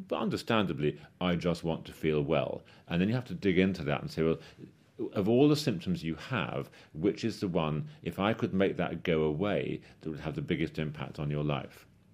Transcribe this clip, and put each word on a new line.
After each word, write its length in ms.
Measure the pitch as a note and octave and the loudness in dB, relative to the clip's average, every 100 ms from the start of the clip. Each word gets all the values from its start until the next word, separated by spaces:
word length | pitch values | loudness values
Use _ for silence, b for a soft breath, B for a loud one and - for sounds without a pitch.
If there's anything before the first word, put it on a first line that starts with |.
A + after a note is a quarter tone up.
| - | -6
but 80 | - | -2
understandably, 840 | A3 G#2+ - A2+ F#2 C#2+ D2 - B - | 0 -2 2 2 2 0 -2 -2 B -2
"I 160 | F2+ F2 | 0 2
just 260 | E2+ E2 | 2 0
want 220 | E2 D#2+ | -2 -4
to 80 | - | -6
feel 280 | - D#2+ D2+ | -4 0 2
well." 440 | C#2+ D2+ B1+ - - B - | 2 2 0 -4 -12 B -4
And 120 | F2 | 0
then 80 | G2 | 2
you 60 | |
have 120 | B2 B2 | 0 -4
to 80 | |
dig 240 | F2 G2 F2 | -2 2 4
into 260 | F#2+ F2 | 4 2
that 160 | C#2+ C#2+ | -2 -2
and 100 | D2 | -2
say, 140 | - | 0
"Well, 160 | D#2+ D#2+ B B - - _ - A2 | 2 2 B B -20 -20 _ -8 -6
of 160 | A2 G2 | 0 4
all 200 | A#2+ D3 | 6 6
the 60 | |
symptoms 480 | D3 C#3+ F2+ - E2+ | 4 0 -2 -2 -2
you 140 | D#2+ D#2 | -2 -6
have, 520 | - A#2+ B1+ C2+ C2+ B B | -4 -4 -2 -4 -8 B B
which 280 | D#2 G2 - | -2 0 0
is 160 | A#2 - | -4 -2
the 80 | G2+ | 0
one, 400 | E2+ D2+ D2+ D2+ B | 2 2 0 -4 B
if 160 | - F2 | -8 0
I 140 | G2+ | 0
could 200 | A2+ G2+ | 2 0
make 240 | F#2+ F#2+ D2+ | 2 2 2
that 260 | D#2+ E2 | -2 -2
go 180 | - D#2+ | 2 4
away, 600 | D#2 D2+ G2+ E2 C2+ C#2 B B | 4 2 0 0 -2 -6 B B
that 100 | D#2+ | -8
would 80 | D2 | -6
have 160 | D2+ | -6
the 80 | D2+ | -6
biggest 380 | D2+ E2 D#2+ - | -2 0 0 -2
impact 400 | D#2 D2+ C2+ - | -4 -4 -10 -6
on 100 | D2 | -2
your 140 | D2 | 0
life?" 420 | D2 C#2 - - - _ _ | 0 -2 -4 -16 -20 _ _